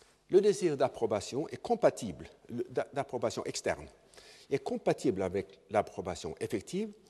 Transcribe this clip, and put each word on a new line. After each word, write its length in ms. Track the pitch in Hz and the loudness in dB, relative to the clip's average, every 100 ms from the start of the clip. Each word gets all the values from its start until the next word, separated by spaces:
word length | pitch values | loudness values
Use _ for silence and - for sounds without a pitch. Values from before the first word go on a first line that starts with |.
| - _ - | -14 _ 4
le 140 | 180 | 6
désir 340 | 208 190 180 139 | 6 4 2 2
d'approbation 720 | 135 - 110 104 - 120 156 | 0 0 0 0 -2 -4 -4
est 80 | - | -6
compatible, 720 | - 233 151 - 113 85 - - - | -2 4 4 4 -6 -8 -12 -18 -12
le, 160 | 120 - | -8 -4
d'a-, 180 | 131 139 | -4 -4
d'approbation 500 | - 131 123 113 117 - | -4 -4 -2 -2 -2 -6
externe, 400 | - - 85 78 - _ - - - - | -4 -2 -2 -6 -20 _ -20 -20 -20 -4
est 80 | 139 | -4
compatible 640 | - 240 - 160 147 98 | -2 -2 0 2 2 2
avec 360 | 95 95 92 - - | 0 -2 -4 -10 -2
l'approbation 640 | 104 98 - 92 85 85 80 | 0 0 -2 -6 -6 -6 -6
effective. 540 | 110 107 - 180 214 208 - | -4 -4 -4 -4 -4 -8 -20